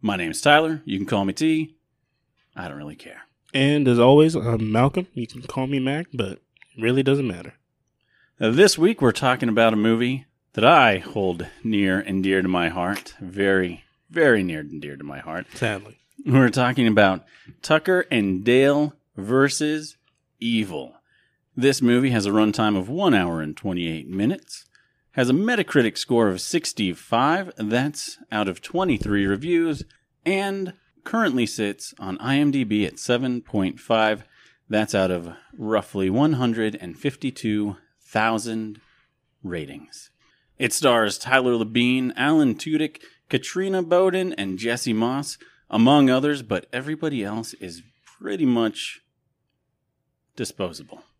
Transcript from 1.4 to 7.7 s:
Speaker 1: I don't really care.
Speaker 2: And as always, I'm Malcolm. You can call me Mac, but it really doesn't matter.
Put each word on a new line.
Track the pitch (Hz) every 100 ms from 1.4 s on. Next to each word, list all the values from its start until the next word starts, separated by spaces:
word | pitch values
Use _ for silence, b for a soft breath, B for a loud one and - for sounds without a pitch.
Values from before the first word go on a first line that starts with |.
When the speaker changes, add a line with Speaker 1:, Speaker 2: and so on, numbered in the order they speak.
| 160 160 156 _ _ _ _ _ _ _ _ -
Speaker 1:
I | 90
don't | 71
really | 73 76
care. | - - - _ _
Speaker 2:
And | 135 139 147 135
as | 120
always, | 120 143 156 160
I'm | 117 117 110
Malcolm. | 107 131 185 180
You | - 117
can | -
call | 135 - 131
me | 139
Mac, | 131 143 175
but | 131 98
it | - _ _ _ -
really | 113 127
doesn't | 135 139 131
matter. | 87 - - _